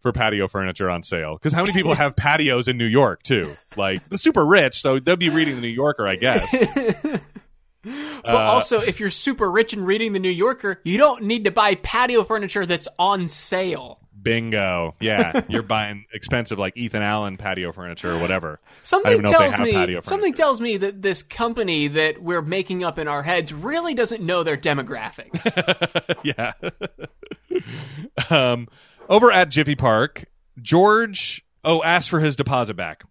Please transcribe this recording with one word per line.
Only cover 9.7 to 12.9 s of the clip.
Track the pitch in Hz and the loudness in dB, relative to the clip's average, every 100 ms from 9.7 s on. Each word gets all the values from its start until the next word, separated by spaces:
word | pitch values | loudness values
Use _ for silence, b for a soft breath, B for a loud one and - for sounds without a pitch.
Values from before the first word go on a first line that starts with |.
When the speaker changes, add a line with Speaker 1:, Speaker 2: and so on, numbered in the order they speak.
Speaker 2:
and | 208 185 | -2 -2
reading | 208 226 | 0 0
The | 196 | -2
New | 185 | -2
Yorker, | 170 226 254 196 180 165 | 0 0 0 -6 -6 -2
you | 202 | 4
don't | 294 240 | 4 4
need | 208 233 202 | -2 0 0
to | |
buy | 220 208 185 | 2 2 0
patio | - 226 247 240 | -2 0 2 2
furniture | 185 220 196 208 180 | 2 -4 -2 -4 -2
that's | 170 - | -4 -4